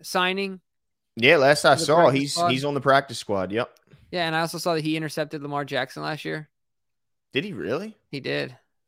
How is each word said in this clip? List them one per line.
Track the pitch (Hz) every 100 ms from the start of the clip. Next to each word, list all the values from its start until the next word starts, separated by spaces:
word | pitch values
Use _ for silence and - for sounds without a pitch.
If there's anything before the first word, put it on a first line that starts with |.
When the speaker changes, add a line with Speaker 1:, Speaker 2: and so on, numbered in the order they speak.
Speaker 1:
signing? | - 185 180 190 196 185 _ _ _ _ _ -
Speaker 2:
Yeah, | 123 165
last | 135 147
I | 160
Speaker 1:
For | 135
the | 160
Speaker 2:
saw, | 160
Speaker 1:
practice | 156 139
Speaker 2:
he's, | 143
Speaker 1:
squad? | 165 175
Speaker 2:
he's | 170
on | 143
the | 143
practice | 135 135 135 117
squad. | - 101 92
Yep. | 107 - _ _ _ _
Speaker 1:
Yeah, | 180 165
and | 160
I |
also | 165 170
saw | 180
that | 160
he | 156 156
intercepted | 156 - 147 156
Lamar | 143 143
Jackson | 139 139 135 151
last | 151 151
year. | 156 156 151 _ _ _ _ _ _ _ _
Speaker 2:
Did | 123
he | 202
really? | 123 80 139 214 - _
Speaker 1:
He | 143
did, | 139 143 135 123 _ _